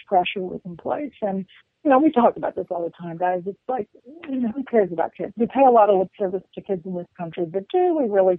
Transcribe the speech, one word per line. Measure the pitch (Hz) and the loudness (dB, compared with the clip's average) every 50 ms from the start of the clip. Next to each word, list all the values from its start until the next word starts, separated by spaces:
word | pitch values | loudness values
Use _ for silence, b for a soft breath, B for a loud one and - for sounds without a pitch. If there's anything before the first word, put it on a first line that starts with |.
| - | -4
pressure | - 208 180 180 - - 208 | 0 2 2 2 0 -4 -8
we | 185 180 170 165 | -8 -8 -10 -12
can | - 180 170 | -12 -14 -14
place. | 160 - - - 294 302 247 - - | -10 -6 -6 -6 -6 -6 -10 -8 -6
And, | 220 196 190 190 185 - b b b _ _ _ | -6 -4 -4 -4 -8 -10 b b b _ _ _
you | - 302 | 2 4
know, | 262 262 | 4 4
we | 311 311 | 4 4
talk | 311 240 233 202 - | 4 4 2 2 2
about | 170 - - - | 0 -6 -8 -8
this | - 185 - | -8 -8 -8
all | 180 170 170 | -6 -6 -6
the | 165 - - | -8 -10 -10
time, | 175 170 165 170 | -12 -12 -8 -4
guys. | 180 180 185 180 175 | -2 -2 -2 -4 -6
It's | 196 196 _ _ - | -10 -12 _ _ -8
like, | 254 247 214 - _ _ _ 240 294 339 339 311 | -6 -6 -8 -10 _ _ _ -20 -20 -18 -12 -8
you | 269 | -6
know, | 254 247 220 226 | -4 -4 -4 -4
who | 277 262 | -6 -6
cares | - - 220 196 170 | -2 0 0 0 0
about | 170 165 - - - | -2 -4 -4 -4 -6
kids? | - 175 - - | -10 -12 -8 -4
We | 208 233 | -4 -4
pay | - - 254 277 | 0 2 4 6
a | 254 | 6
lot | 240 226 208 208 | 8 6 6 6
of | 202 185 | 4 2
lip | 190 - _ | 0 -2 _
service | - 208 185 190 185 - _ - | -6 -6 -4 -4 -6 -10 _ -20
to | 190 | -12
kids | - - 196 170 160 | -8 -8 -8 -8 -8
in | 190 185 | -8 -10
this | 175 175 - _ - | -10 -10 -12 _ -12
country, | 175 165 156 - 175 | -12 -10 -8 -8 -6
but | 160 165 190 196 - | -6 -6 -8 -6 -2
do | - 370 359 359 330 320 | 0 0 2 2 0 0
we | 262 214 | 0 0
really | 202 196 185 185 180 | 2 2 4 4 2